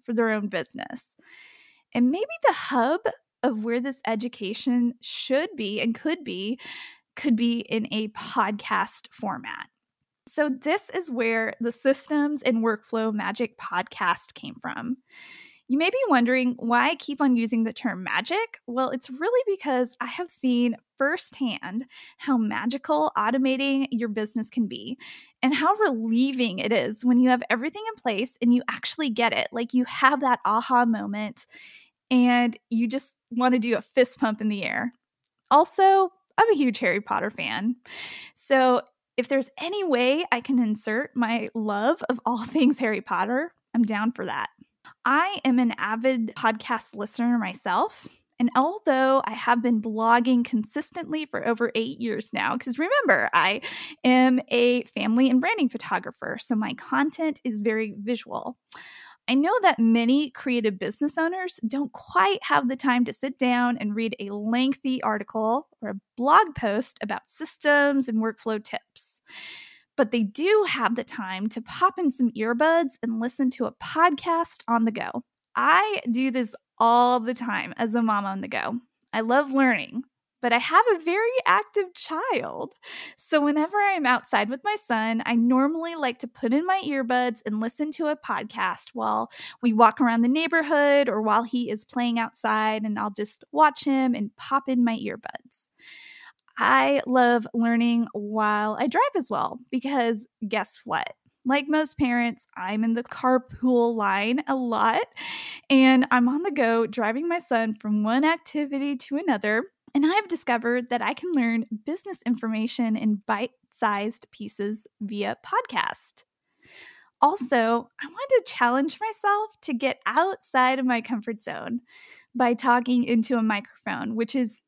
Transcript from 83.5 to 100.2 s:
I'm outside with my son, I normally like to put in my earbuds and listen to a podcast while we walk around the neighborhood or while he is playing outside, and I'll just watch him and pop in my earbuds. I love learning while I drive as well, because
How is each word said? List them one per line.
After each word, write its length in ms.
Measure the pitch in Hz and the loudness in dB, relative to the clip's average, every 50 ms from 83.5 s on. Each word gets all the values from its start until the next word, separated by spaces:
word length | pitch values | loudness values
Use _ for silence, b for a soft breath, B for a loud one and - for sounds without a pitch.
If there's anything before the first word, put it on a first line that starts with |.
| 294 302 302 349 392 415 | 2 2 0 0 0 0
I'm 240 | 403 403 381 349 285 | 2 2 0 0 2
outside 460 | 247 254 233 - - - 208 208 214 | 2 0 0 0 0 0 0 0 -2
with 100 | 262 254 | -4 -4
my 140 | - 415 427 415 | -4 -4 -4 -4
son, 440 | - - 240 220 220 226 226 226 - | -4 -2 -2 -2 0 0 -2 -2 -2
I 100 | - 240 | 0 2
normally 600 | 233 233 240 254 254 269 285 330 330 330 339 339 | 2 4 4 4 4 4 2 0 -2 -6 -6 -4
like 240 | 320 285 254 240 - | -4 -2 -4 -4 -6
to 100 | - 240 | -10 -14
put 240 | - - - 226 | -8 -6 -2 0
in 140 | 247 294 339 | 0 0 2
my 160 | 359 381 392 370 | 0 0 -2 -2
earbuds 560 | 311 285 269 254 226 254 247 247 247 226 - - | -2 -2 -2 -2 0 0 0 0 0 -2 -4 -6
and 120 | 214 214 214 | -6 -4 -4
listen 320 | 226 226 - - 302 311 | -4 -4 -4 -6 -6 -6
to 160 | 302 - 330 294 | -4 -4 -2 -2
a 80 | 302 302 | -2 -4
podcast 720 | - - 214 190 - 214 214 214 190 185 175 - - - | -6 -6 -6 -6 -6 -8 -6 -4 -4 -4 -4 -6 -10 -12
while 380 | - 240 220 214 - 214 226 B B B B B B B | -8 -4 -2 0 0 -2 -2 B B B B B B B
we 100 | - 247 | 0 2
walk 260 | 220 214 233 220 226 - | 4 6 6 6 6 2
around 220 | 269 240 226 233 | 0 2 2 2
the 80 | 233 240 | 2 2
neighborhood 800 | 262 311 330 320 339 330 311 294 320 294 285 285 285 285 277 254 | 0 0 -2 0 0 0 0 2 2 2 4 4 4 4 2 2
or 140 | 202 214 | 0 -2
while 200 | 220 214 240 240 240 | 0 0 0 0 0
he 260 | 226 - 247 240 - | -2 -4 -4 -4 -4
is 160 | 214 214 - | -6 -8 -10
playing 320 | - - 254 240 240 233 233 | -8 -6 -4 -2 -2 -2 -2
outside, 640 | 226 226 - - - 220 214 214 214 220 220 220 | -4 -4 -6 -4 -2 -2 0 0 0 0 -2 -2
and 160 | 214 220 208 214 | -4 -4 -4 -4
I'll 120 | 208 208 | -4 -6
just 340 | 202 - 208 214 - - - _ | -6 -6 -8 -8 -10 -14 -16 _
watch 340 | - 285 311 302 294 - - | 2 4 4 4 4 0 -2
him 300 | 285 269 269 262 254 240 | 0 2 2 2 2 0
and 220 | - 208 208 - | -2 -4 -6 -8
pop 320 | - - - 269 277 269 - | -14 -6 -4 -4 -2 -2 0
in 160 | 262 247 240 | 2 2 2
my 140 | 233 226 220 | 2 0 -2
earbuds. 720 | 214 202 - 220 - - - - - _ - - - - _ B B B B B B B B B B B B _ _ _ _ - | -6 -8 -8 -8 -12 -14 -14 -16 -16 _ -20 -20 -20 -20 _ B B B B B B B B B B B B _ _ _ _ 0
I 440 | - - 262 269 269 277 285 277 - | 2 4 4 4 4 4 2 0 0
love 400 | - 247 254 247 240 240 240 220 - | 2 4 4 6 6 4 4 2 -2
learning 560 | - 240 233 233 233 233 233 233 233 233 233 - | -2 0 2 2 2 2 2 2 2 2 0 -2
while 640 | - 214 208 208 214 220 214 208 208 208 214 214 214 - | -4 -8 -8 -4 -2 0 2 2 2 0 0 -2 -2 -2
I 80 | 254 | -2
drive 160 | 269 - 370 508 571 508 | 0 2 2 2 2 0
as 120 | 381 247 - | -2 -2 -2
well, 320 | 208 147 - - - 247 - - | -2 -2 -2 -2 -4 -8 -8 -6
because 560 | - 254 - 269 285 269 240 226 233 208 | -6 -4 -2 0 0 2 2 2 0 -2